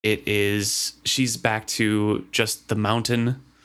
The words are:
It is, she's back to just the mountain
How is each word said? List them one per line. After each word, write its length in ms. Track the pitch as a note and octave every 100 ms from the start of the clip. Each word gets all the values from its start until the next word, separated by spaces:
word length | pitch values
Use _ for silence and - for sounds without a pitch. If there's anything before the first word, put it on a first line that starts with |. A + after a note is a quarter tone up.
It 220 | G#2+ G#2 -
is, 640 | G#2 G2+ G#2 G2+ - - -
she's 320 | - - B2+ A2+
back 280 | A#2 A2 -
to 580 | - A2 G#2+ G#2 G#2 -
just 360 | - G#2+ - -
the 60 | G#2+
mountain 680 | G#2 A2+ A2+ A#2+ A#2 B2+ - _